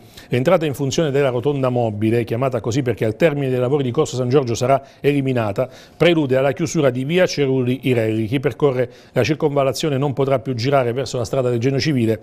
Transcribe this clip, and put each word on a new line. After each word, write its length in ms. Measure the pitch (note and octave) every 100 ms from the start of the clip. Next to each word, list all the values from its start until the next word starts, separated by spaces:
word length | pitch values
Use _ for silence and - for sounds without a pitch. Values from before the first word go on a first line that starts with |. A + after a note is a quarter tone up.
| - - -
L'entrata 360 | B2 D3 F3+
in 100 | D#3
funzione 360 | C3 C#3 D3 D#3+
della 200 | C3+ C#3
rotonda 380 | B2 C#3+ C#3+ C3
mobile, 560 | B2 A#2 G#2 A2 A#2+
chiamata 360 | A#2 A2+ C3+ B2
così 220 | A#2+ A#2
perché 220 | B2+ G#2+
al 120 | A2+ G#2
termine 320 | E3 C#3+ C3+
dei 80 | B2+
lavori 240 | B2 D3
di 80 | B2+
Corso 240 | A#2+ D3+
San 140 | B2+ B2
Giorgio 260 | C3+ B2
sarà 280 | A2+ B2 C3+ - -
eliminata, 680 | C#3 C#3+ C3+ B2 A2 G2 B2+ - - -
prelude 400 | E3 E3 C#3+ C3
alla 160 | C#3
chiusura 380 | C#3 E3 E3+ C#3
di 140 | B2
via 220 | C3+ F3 F3+
Cerulli 540 | - C3+ C3 B2 C3
Irelli. 440 | C#3 A#2+ A2 A2 G#2+
Chi 120 | C#3
percorre 520 | C#3 - D3 B2+ B2 - -
la 120 | -
circonvallazione 720 | A#2 D3 D#3 C#3 C3+ - D#3+ C3
non 140 | C#3+
potrà 260 | C#3 C3+ C3+
più 160 | -
girare 380 | A#2+ B2 C#3 A#2+
verso 240 | A#2+ B2+ C3
la 80 |
strada 240 | A#2 C3+ B2
del 100 | A#2+
Genio 220 | B2 C3+
Civile 400 | D#3 C3+ A2 A2